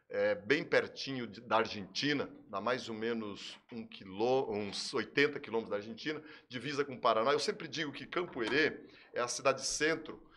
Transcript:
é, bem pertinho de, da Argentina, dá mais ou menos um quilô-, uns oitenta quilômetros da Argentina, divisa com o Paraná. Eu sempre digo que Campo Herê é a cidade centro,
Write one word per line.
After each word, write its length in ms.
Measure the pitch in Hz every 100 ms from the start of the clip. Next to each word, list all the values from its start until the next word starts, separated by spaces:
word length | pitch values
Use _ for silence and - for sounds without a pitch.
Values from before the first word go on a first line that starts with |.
| -
é, 280 | 101 104 104
bem 260 | 101 143
pertinho 640 | 165 135 101 - - 135 117
de, 140 | 101
da 160 | 120 113
Argentina, 720 | 110 107 95 - 139 143 98 - -
dá 120 | 101
mais 280 | 107 127 117
ou 60 |
menos 640 | 110 113 117 107 95 - - -
um 120 | 120
quilô-, 680 | 110 - 98 95 120 131 131
uns 420 | 104 104 95 -
oitenta 460 | 127 107 - 143 143
quilômetros 300 | - 113 101
da 60 | 104
Argentina, 440 | 107 113 143 151 151 - -
divisa 360 | 123 147 139
com 100 | 143
o 60 | 120
Paraná. 320 | 120 110 120
Eu 80 | 147
sempre 260 | 151 202 151
digo 240 | 127 151
que 160 | 131 123
Campo 340 | 175 180 135
Herê 380 | 110 135 147 113 - - -
é 80 | -
a 60 | 120
cidade 400 | - 135 131 -
centro, 560 | - 151 160 - 90 -